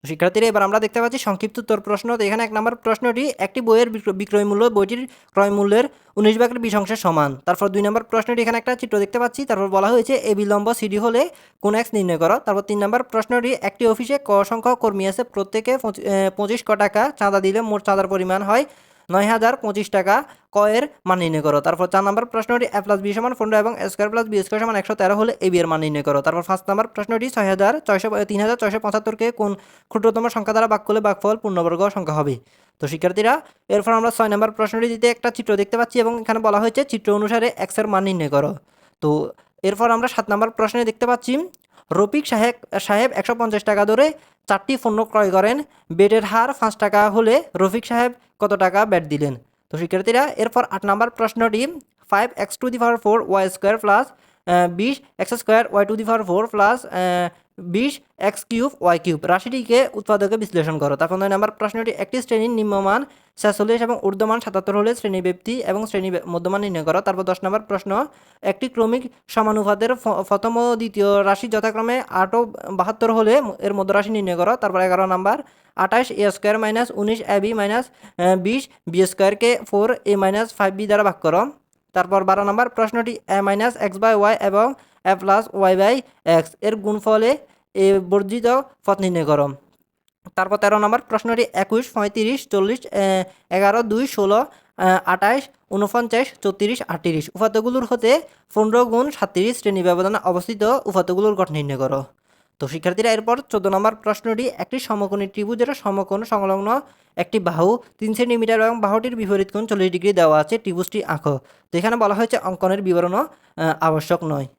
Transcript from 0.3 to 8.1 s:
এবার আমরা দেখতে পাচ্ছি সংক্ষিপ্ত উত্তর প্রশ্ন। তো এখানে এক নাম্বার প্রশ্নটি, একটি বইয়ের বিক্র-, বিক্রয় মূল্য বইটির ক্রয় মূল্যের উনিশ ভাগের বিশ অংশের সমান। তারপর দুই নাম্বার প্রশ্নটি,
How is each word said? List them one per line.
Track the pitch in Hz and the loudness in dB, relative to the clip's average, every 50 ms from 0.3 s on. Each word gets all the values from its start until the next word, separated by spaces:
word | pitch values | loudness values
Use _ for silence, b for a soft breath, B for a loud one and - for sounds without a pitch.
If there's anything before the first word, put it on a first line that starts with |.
| 185 214 226 | 2 2 2
এবার | 233 214 208 196 | 4 4 2 2
আমরা | 196 202 220 | 4 2 0
দেখতে | 214 214 - 240 | 0 0 -2 -2
পাচ্ছি | 233 240 233 | -2 -2 -2
সংক্ষিপ্ত | 262 - 214 196 185 - 214 _ - | -4 -4 -4 -4 -2 -4 -6 _ -8
উত্তর | 226 - 220 208 | -2 -2 -2 -2
প্রশ্ন। | 202 202 208 202 - 233 240 | 0 -4 -4 -4 -2 -4 -2
তো | 226 214 | 0 0
এখানে | 196 208 220 233 | 0 0 -2 -4
এক | 220 | -2
নাম্বার | 214 214 220 233 240 | -2 -2 -2 -2 -2
প্রশ্নটি, | 233 _ 226 220 - - 240 233 240 277 302 254 | -2 _ -2 -2 0 0 -2 0 0 -2 -4 -2
একটি | - 185 196 - 262 | -4 -6 -4 -4 -4
বইয়ের | 240 226 220 226 240 240 | 2 4 4 4 4 2
বিক্র-, | 220 220 - 208 190 | 0 -6 -4 -4 -4
বিক্রয় | 190 208 202 208 208 202 | -4 -6 0 0 0 2
মূল্য | 202 202 202 233 | 2 2 2 2
বইটির | 240 220 202 196 190 233 240 262 247 b b b b | 4 4 2 0 0 -2 -8 -8 -12 b b b b
ক্রয় | b 196 202 202 | b 2 2 2
মূল্যের | 202 202 202 202 208 226 254 285 b b b b b | 2 0 2 4 4 2 2 0 b b b b b
উনিশ | 202 208 214 220 | 2 4 4 4
ভাগের | 226 240 240 240 247 | 4 2 0 0 -4
বিশ | 233 226 196 | -4 -2 0
অংশের | 208 196 185 220 | -2 0 -2 -4
সমান। | 214 - 185 165 156 147 143 135 131 _ | -2 0 0 2 2 2 0 -2 -4 _
তারপর | - 180 - 202 202 | -2 0 0 0 -2
দুই | 190 208 | 0 0
নাম্বার | 202 208 214 233 226 | 0 0 0 -2 -4
প্রশ্নটি, | _ | _